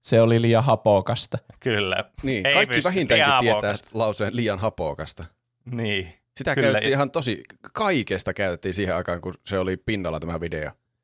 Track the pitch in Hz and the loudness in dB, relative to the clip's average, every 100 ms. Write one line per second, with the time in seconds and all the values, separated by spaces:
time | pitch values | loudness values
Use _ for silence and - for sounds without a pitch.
0 | - 117 113 117 117 113 127 110 107 101 | 4 6 6 6 6 4 4 2 4 4
1 | 92 117 - 123 _ - 127 104 95 92 | 2 -4 -4 -8 _ -8 -2 0 0 -2
2 | - - 135 120 131 143 135 120 160 185 | -4 -8 -4 -2 2 2 2 0 0 0
3 | 135 160 143 135 117 107 104 104 - 110 | 2 4 4 4 4 2 0 -4 -8 -2
4 | 110 104 101 117 113 98 110 - 80 71 | -2 0 -4 -2 -2 -2 -4 -2 -6 -4
5 | 78 - 82 _ _ _ 127 120 110 101 | -10 -12 -16 _ _ _ -10 -6 -2 -2
6 | 90 - _ - 151 139 139 107 110 135 | -4 -16 _ -8 -2 2 2 2 0 0
7 | 139 170 123 92 - - - - 208 160 | 0 -2 -4 -6 -8 -20 -14 -4 0 0
8 | 101 95 - 92 98 87 95 92 92 85 | 0 -2 -4 -2 -2 -2 -4 -2 -2 -2
9 | 90 87 92 90 - 98 92 90 - 107 | -2 -6 -8 -12 -6 -2 -2 -4 -4 -4
10 | 87 80 82 85 82 82 76 - _ _ | -4 -6 -6 -6 -6 -6 -8 -12 _ _